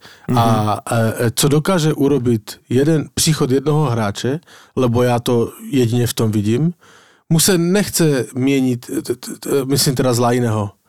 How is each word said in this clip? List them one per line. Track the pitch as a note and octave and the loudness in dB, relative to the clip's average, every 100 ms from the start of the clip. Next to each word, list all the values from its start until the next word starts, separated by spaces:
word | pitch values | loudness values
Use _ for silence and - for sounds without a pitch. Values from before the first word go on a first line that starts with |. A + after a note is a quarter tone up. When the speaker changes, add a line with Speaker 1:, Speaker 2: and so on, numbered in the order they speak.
| - - - | -20 -16 -2
Speaker 1:
a, | |
Speaker 2:
Mhm. | B2 | 2
Speaker 1:
e, | A#2 A2 G#2+ G2+ - A#2 A2+ - | 2 2 0 -2 -2 0 0 0
e, | A#2+ | -2
co | - D3 | 0 0
dokáže | D3 D3+ F#3+ D#3 | 2 2 0 0
urobiť | D#3 C#3 C#3 A#2+ A2+ - - _ | 0 0 0 0 -2 -4 -16 _
jeden, | A#2+ C#3+ D#3+ B2 | 0 2 0 -2
príchod | - - D3+ C#3+ | -2 -2 0 0
jednoho | C3 C3+ D3+ D3 | 0 0 0 0
hráče, | A#2 G#2 G2+ A#2+ D3+ - - - | 0 -2 -4 -4 -4 -8 -20 -10
lebo | - B2+ A#2 | -2 0 2
ja | B2 A#2+ | 2 0
to | B2 A#2+ A2+ - | 0 0 0 -6
jedine | - C#3 A#2 A#2+ A#2+ | -4 0 2 2 0
v | |
tom | - A2 | 0 0
vidím, | G#2+ G#2 A#2+ D#3+ F3 - - _ _ _ | 0 0 0 0 -4 -14 -20 _ _ _
mu | D#3+ | 0
se | F3 F3+ | 2 2
nechce | E3+ G3 G3 - D#3+ C#3 A2 | 2 0 0 0 2 0 -2
mieniť, | - C3 C#3 C3 A#2+ | -2 0 2 0 -2
e, | - C3+ | -6 -8
t-, | - B2+ | -6 -8
t-, | - - | -8 -12
t-, | - C#3 C3 | -4 -2 0
myslím | C#3 - | 0 0
teraz | B2+ B2+ A#2+ | 0 0 2
Laineho, | A#2+ B2 A#2+ A2 G2+ - | 2 0 0 -2 -4 -8